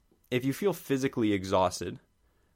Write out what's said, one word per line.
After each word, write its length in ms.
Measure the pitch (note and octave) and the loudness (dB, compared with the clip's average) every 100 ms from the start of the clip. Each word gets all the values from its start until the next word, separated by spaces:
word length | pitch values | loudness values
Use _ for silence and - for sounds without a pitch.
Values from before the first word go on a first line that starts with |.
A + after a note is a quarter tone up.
| _ _ _ | _ _ _
If 140 | B2 | -2
you 80 | C3+ | -2
feel 200 | C3+ G3 | 0 -2
physically 600 | E3 - C#3 C3+ - G#2+ | -2 -2 0 0 0 2
exhausted, 680 | G2+ F#2+ F#2+ F2+ - F2 - - _ _ _ _ | 2 2 2 2 0 -8 -10 -16 _ _ _ _